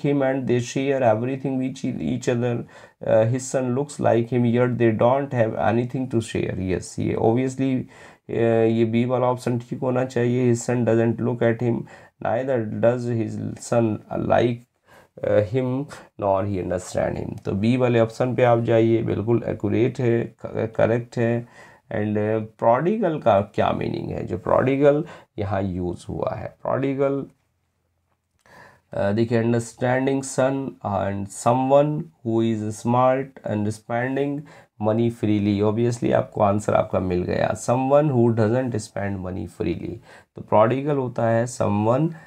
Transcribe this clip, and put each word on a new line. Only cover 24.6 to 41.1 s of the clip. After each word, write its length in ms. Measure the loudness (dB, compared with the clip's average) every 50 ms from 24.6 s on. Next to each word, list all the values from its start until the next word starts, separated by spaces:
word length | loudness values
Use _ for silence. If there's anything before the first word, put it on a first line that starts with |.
| 4 2 2 4 4 4 4 4 0 -6 -12 -20 -20 _ _ -8
यहाँ 240 | -6 -4 -2 -2
यूज़ 440 | -2 -4 -4 -4 -4 -4 -6 -8 -10 -10
हुआ 260 | -8 -6 -4 -4 -6
है, 220 | -6 -10 -12 -12 _
प्रोडिगल, 640 | -4 -4 -2 -2 -2 -2 -2 0 0 0 -2 -4 -6 -10 _ _ _ _ _ _ _ _ _ _ _ _ _ _ _ _ _ _ _ _ _ _ _ _ -20 -20 -20 -20 _ _ _ _ -4
uh, 200 | -2 -2 0 2
देखिए, 280 | 0 2 2 2 2
understanding 840 | 2 2 0 0 -2 -4 -6 -4 -2 0 0 0 0 0 0 -2 -4 -4 -2 0
son 300 | 0 0 0 -2 -6 -8 -10 -8 -6
and 400 | -4 -2 -2 -2 -2 -4 -6 -8 -10 -10 -2 0
someone 560 | 0 2 2 2 4 4 4 4 4 0 -4 -6 -10 _ _ -4
who 160 | -2 0 0
is 440 | 2 0 0 -2 -4 -6 -8 -4 -2
smart 400 | 0 2 4 4 4 2 0 -2 -8 -12 -10 -8 -4
and 160 | -4 -2 -2
spending 760 | -4 -4 -6 _ -6 -4 -4 -2 -2 -2 -2 -2 -2 -4 -6 -10 -14 -20 -20 -20 _ _ -4
money 280 | -2 0 2 2 0 0
freely। 520 | 0 -2 0 0 2 2 2 2 2 2
Obviously 500 | 2 2 2 2 0 0 0 -2 0 0
आपको 300 | 2 0 0 -2 -2 0
आंसर 320 | 2 2 2 0 0 2 2
आपका 260 | 2 2 0 -2 -2
मिल 220 | -2 0 -2 -2
गया, 320 | 0 -2 0 0 0 -2 -2
someone 560 | -4 -2 -2 -2 0 2 2 2 4 4 2
who 140 | 2 2 2 2 2
doesn't 360 | 2 0 2 0 0 -2 -4
spend 500 | -4 -6 -8 -8 -8 -8 -6 -6 -6 -6
money 240 | -8 -8 -8 -8 -10
freely। 460 | -10 -8 -6 -4 -4 -4 -6 -8 -10 -12 -14 -16 -20 -20 -20 -20 _ _
तो 60 | -18
प्रोडिगल 540 | -4 2 4 4 4 4 2 0 -2 -2 -2
होता 320 | -2 -4 -4